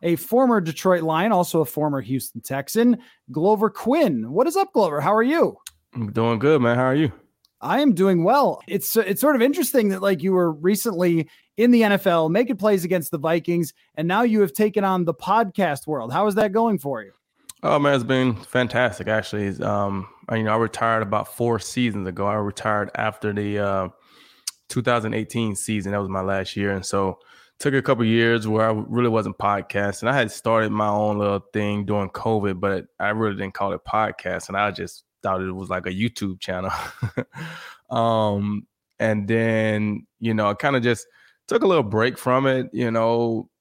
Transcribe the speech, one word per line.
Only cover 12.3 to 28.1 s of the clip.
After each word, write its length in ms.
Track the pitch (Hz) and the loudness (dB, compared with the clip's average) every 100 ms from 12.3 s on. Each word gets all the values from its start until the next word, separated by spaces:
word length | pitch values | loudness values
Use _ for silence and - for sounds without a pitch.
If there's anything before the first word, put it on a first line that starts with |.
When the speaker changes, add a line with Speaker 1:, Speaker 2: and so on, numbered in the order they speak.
Speaker 1:
making 260 | 180 247 226 | 2 0 0
plays 300 | 214 196 170 | 2 2 2
against 240 | 180 147 | -2 -2
the 80 | 160 | -4
Vikings, 560 | 156 170 - 175 160 - _ | 0 -2 0 -2 -2 -6 _
and 140 | - 165 | -6 0
now 140 | 190 | 2
you 180 | 247 220 | 2 4
have 140 | 196 | 2
taken 300 | - 214 202 | 2 0 2
on 200 | 196 185 | 0 2
the 80 | 170 | 0
podcast 720 | 160 - 208 214 175 185 143 - | -2 0 2 2 0 0 -2 -4
world. 280 | 147 113 | -6 -2
How 120 | 139 208 | 0 0
is 80 | 196 | 2
that 160 | 214 | 2
going 260 | 196 233 196 | 2 0 0
for 240 | 143 123 | -4 -8
you? 100 | 101 _ _ _ _ - | -10 _ _ _ _ -6
Speaker 2:
Oh, 160 | 156 156 | 0 2
man, 140 | 143 | 4
it's 120 | 139 | 2
been 320 | 120 131 127 107 | 2 2 2 -2
fantastic, 680 | - 123 120 113 123 101 92 | -2 0 0 2 0 -2 -2
actually. 380 | 110 107 104 | -2 -2 -4
It's, 160 | 101 95 | -4 -4
um, 480 | 104 104 101 98 95 - - | -2 -2 -2 -4 -8 -16 -6
I, 60 | 113 | -2
you 80 | |
know, 100 | 110 | 0
I 20 | 110 | 0
retired 460 | 113 - 113 113 | 0 -2 -2 0
about 340 | 107 104 104 - | 0 -4 -4 -4
four 220 | 120 113 | -2 -2
seasons 500 | - - 123 101 95 | -4 -2 -2 -2 -6
ago. 180 | 87 101 | -4 -2
I 100 | 107 | -2
retired 540 | 104 101 113 104 104 | -4 -4 -2 -2 -2
after 400 | - 110 107 107 | -4 -4 -4 -4
the, 240 | 104 104 104 | -2 -4 -2
uh, 300 | 101 98 92 - _ _ - _ - - _ | -2 -2 -4 -8 _ _ -20 _ -14 -14 _
two 100 | - | -4
thousand 320 | 120 120 110 | 0 0 0
eighteen 420 | 110 107 117 113 | -4 -4 -4 -2
season. 380 | 98 - 107 95 | -4 -4 -4 -2
That 80 | 101 | -4
was 80 | 98 | -4
my 140 | 95 | -4
last 340 | 95 98 92 - | -2 -2 -4 -4
year. 140 | 101 | -2
And 160 | 98 95 | -2 -2
so 320 | 101 98 92 _ - _ _ | 0 0 -4 _ -20 _ _
took 160 | 147 | -2
a 80 | 135 | 0
couple 240 | 127 120 | 0 2
years 420 | 117 | 2